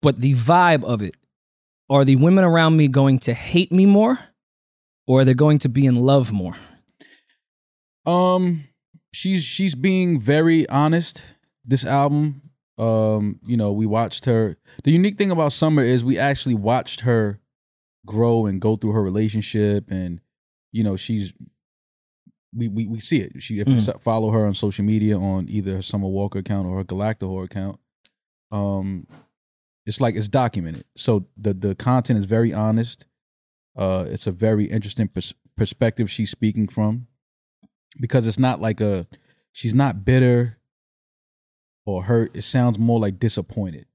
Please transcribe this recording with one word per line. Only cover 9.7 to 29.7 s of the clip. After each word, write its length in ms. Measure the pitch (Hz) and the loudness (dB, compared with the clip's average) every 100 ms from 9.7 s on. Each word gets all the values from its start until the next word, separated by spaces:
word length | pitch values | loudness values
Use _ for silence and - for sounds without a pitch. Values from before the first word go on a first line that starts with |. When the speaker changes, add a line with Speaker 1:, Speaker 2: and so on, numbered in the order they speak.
| 135 | 0
Speaker 2:
being 440 | 147 185 180 160 | 0 2 2 0
very 480 | 107 147 165 165 147 | 2 4 4 4 2
honest, 680 | 139 151 165 165 - - _ _ _ - | 2 2 2 -2 -10 -14 _ _ _ -2
this 200 | 135 139 | -2 0
album. 560 | 139 143 147 151 139 - _ _ - | 0 2 2 -2 -4 -16 _ _ -4
Um, 600 | 113 113 110 107 104 98 - | 0 2 2 0 -2 -6 -4
you 120 | 120 | -2
know, 140 | 104 | 0
we 120 | 101 110 | 0 0
watched 400 | 110 117 - - | 0 -2 -4 0
her. 320 | 113 110 82 _ - | 0 0 -4 _ -6
The 80 | - | 2
unique 260 | 160 196 202 | 4 2 0
thing 140 | 202 | -2
about 200 | 170 151 | 0 0
Summer 300 | - 156 151 | 0 2 2
is 200 | 120 127 | 2 2
we 140 | 120 135 | 0 0
actually 380 | 139 139 - 113 | 0 -2 -2 -2
watched 460 | 101 127 - - | 0 -2 -2 -6
her 380 | 123 117 107 104 _ _ _ _ _ _ - | 0 0 0 -4 _ _ _ _ _ _ -8
grow 400 | 104 120 117 107 | -2 2 2 0
and 160 | 95 | -2
go 140 | 107 110 | -2 -2
through 160 | 110 | -2
her 100 | 107 | -2
relationship, 880 | 98 98 110 107 104 110 104 104 - | 0 0 -2 -2 -4 -2 0 0 -2
and, 300 | 95 90 87 _ _ _ _ _ | -8 -6 -10 _ _ _ _ _
you 120 | 110 | -4
know, 120 | 107 95 | -2 -2
she's, 400 | - 110 95 - - _ _ _ _ _ _ _ _ _ _ 113 | -4 -6 -6 -12 -20 _ _ _ _ _ _ _ _ _ _ -8
we, 120 | 117 | -6
we, 180 | 101 110 | -4 -6
we 120 | 110 | -6
see 200 | - 156 | -2 -2
it. 220 | 98 - | -2 -12
She, 160 | - 107 | -10 -4
if 80 | 104 | 0
you 80 | 131 | 2
Speaker 1:
Mm. 40 | |
Speaker 2:
so-, 160 | 107 - | 2 -2
follow 320 | - 110 110 | -2 0 0
her 140 | 110 104 | 0 0
on 80 | |
social 320 | 98 104 101 101 | -2 -4 -2 0
media 320 | 110 107 104 | 0 0 0
on 280 | 98 95 87 | -2 -4 -4
either 260 | 104 95 95 | -6 -6 -6
her 60 | |
Summer 260 | 92 104 98 | -6 -6 -4
Walker 320 | 98 101 98 | -4 -4 -6
account 260 | 92 101 92 | -6 -4 -4
or 100 | 95 | -6
her 60 | 92 | -6
Galactahor 580 | 92 104 107 95 95 | -4 -4 -4 -6 -8
account, 360 | 92 98 98 - _ _ _ _ _ _ _ | -8 -10 -10 -12 _ _ _ _ _ _ _
um, 540 | 101 101 98 95 95 - - _ _ _ _ _ | -6 -4 -4 -4 -8 -12 -20 _ _ _ _ _